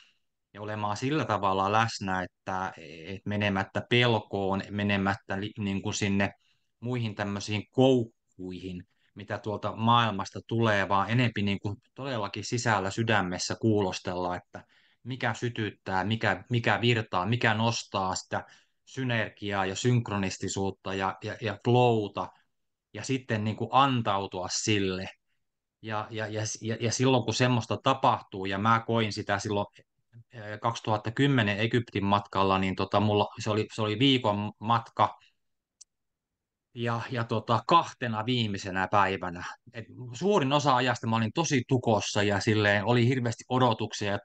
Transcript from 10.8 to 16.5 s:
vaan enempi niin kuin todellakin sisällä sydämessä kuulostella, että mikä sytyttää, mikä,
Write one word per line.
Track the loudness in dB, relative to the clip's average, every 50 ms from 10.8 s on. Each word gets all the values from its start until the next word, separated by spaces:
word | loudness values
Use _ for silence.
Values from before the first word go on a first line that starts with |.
| 2 2
vaan | 2 0 0 2
enempi | 2 2 2 2 0 0 0
niin | 0 0 -2
kuin | -2 -6 -8 -8 _ _ _
todellakin | -12 -8 -6 -6 -4 -6 -6 -6 -8 -8
sisällä | -4 -4 -2 2 2 2 2 2 0
sydämessä | -2 -2 0 2 2 2 2 0 -2 -4 -4 -6 -4 0
kuulostella, | 2 2 4 4 2 0 -2 -4 -6 -6 -4 -4 -2 -4 -4
että | -6 -10 _ -18 -18 -18 _ _ _ _ _ _ _ -12
mikä | -12 -8 -4 -2 -2 -2
sytyttää, | -2 -4 -6 -4 -2 -4 -4 -6 _ -8 -4 -2 0 0
mikä, | 0 0 0 2 0 0 0 -2 -2